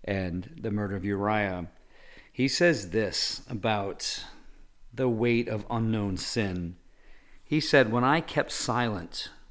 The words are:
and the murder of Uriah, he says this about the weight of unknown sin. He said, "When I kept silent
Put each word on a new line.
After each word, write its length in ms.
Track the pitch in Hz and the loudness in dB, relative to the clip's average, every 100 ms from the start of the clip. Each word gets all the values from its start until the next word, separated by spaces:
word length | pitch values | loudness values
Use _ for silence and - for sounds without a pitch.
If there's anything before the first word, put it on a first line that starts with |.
and 460 | - 98 92 87 95 - | -2 -2 -2 -4 -6 -8
the 100 | 110 | -4
murder 260 | 104 104 98 | -2 -2 -2
of 80 | |
Uriah, 640 | 95 98 101 107 101 90 85 - - - - - - | -2 0 2 2 0 -2 -8 -12 -20 -20 -20 -20 -14
he 160 | - 135 | 0 0
says 420 | - 175 135 95 | 4 4 4 0
this 520 | 104 101 - - - - | 0 0 -2 -4 -6 -8
about 760 | 113 113 107 98 - - - - - - - - - - | -2 0 0 -2 -4 -6 -6 -10 -16 -20 -20 -20 -20 -14
the 160 | - 131 | 0 0
weight 400 | 110 120 117 120 | 4 4 4 2
of 180 | 110 101 | -4 -2
unknown 480 | 113 113 110 101 92 | 0 2 2 0 -2
sin. 600 | - 120 101 90 85 90 - - - - - - | -2 0 0 -2 -6 -10 -20 -20 -20 -20 -20 -20
He 160 | - 151 | -2 0
said, 320 | 151 143 110 | 6 6 6
"When 120 | 120 | 4
I 160 | 127 160 | 4 2
kept 300 | 165 151 - | 2 -2 0
silent 800 | - - 117 120 98 85 - - - - | -2 0 0 0 -2 -6 -8 -10 -14 -20